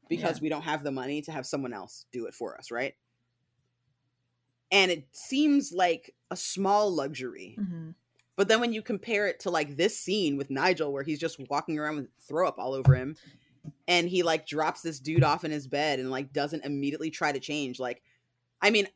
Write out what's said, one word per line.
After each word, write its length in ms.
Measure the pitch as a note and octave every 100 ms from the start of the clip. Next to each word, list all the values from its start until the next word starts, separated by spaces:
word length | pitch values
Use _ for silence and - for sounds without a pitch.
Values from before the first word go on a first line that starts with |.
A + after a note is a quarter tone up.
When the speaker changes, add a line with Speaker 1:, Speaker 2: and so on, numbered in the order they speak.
| -
Speaker 1:
because 300 | E3 F3 D#3
Speaker 2:
Yeah. 40 |
Speaker 1:
we 60 | D3+
don't 140 | D3
have 200 | E3 D3+
the 80 | C#3+
money 320 | C3+ B2+ D3
to 100 | D3
have 140 | D#3 B2+
someone 260 | C#3+ C3
else 340 | G#2+ G#2 - -
do 140 | B2 G#2+
it 80 |
for 240 | - A2 -
us, 120 | -
right? 240 | A#2 C#3 - _ _ _ _ _ _ _ _ _ _ _ _ _ _ _ _ -
And 200 | G3 F#3
it 160 | E3 -
seems 600 | - - C4+ D4+ C#4 -
like 420 | F3 F3 E3 - - -
a 60 | F3+
small 540 | - F#3 G3 G#3 G#3
luxury. 680 | E3 C#3 C3 B2+ D2+ F#2 -
Speaker 2:
Mm-hmm. 300 | G3 E3 D#3+ - _ _ _ -
Speaker 1:
But 120 | G3
then 120 | A3+
when 120 | A#3+
you 100 | A3
compare 440 | - G3+ - G#3 G3+
it 120 | -
to, 100 | F#3+
like, 260 | E3+ D3 C#3
this 220 | G3 -
scene 380 | - G#3+ E3 C#3
with 140 | C3
Nigel 420 | C3+ F3 E3 D3
where 100 | C#3
he's 160 | C#3 D3
just 180 | D#3+ - B2+
walking 280 | C#3+ D#3+ D3+
around 180 | D3+ D3+
with 120 | A#2+ _ -
throw 220 | D3+ F3
up 100 | -
all 140 | A#2+
over 220 | C3+ C3
him 200 | B2+ C3 D#3 - - _ _ D3+ - -
and 220 | F3 E3+
he, 140 | F3+
like, 240 | E3 D#3+ -
drops 340 | D3+ D#3 E3+
this 180 | E3 C#3+
dude 240 | C3+ E3
off 220 | D3+ D#3+
in 60 | D#3
his 180 | D3+ C3
bed 320 | C#3+ D3+ C3
and, 100 | C3
like, 220 | C3 C#3
doesn't 320 | C#3+ C#3+ D#3
immediately 460 | C#3+ C#3+ C#3 D3+ D#3+
try 200 | - D#3
to 80 | C3+
change. 400 | - D3+ C3+ B2
Like, 240 | B2 B2 _ _ _ _ _ _
I 100 | G3+
mean 180 | A3 F#3+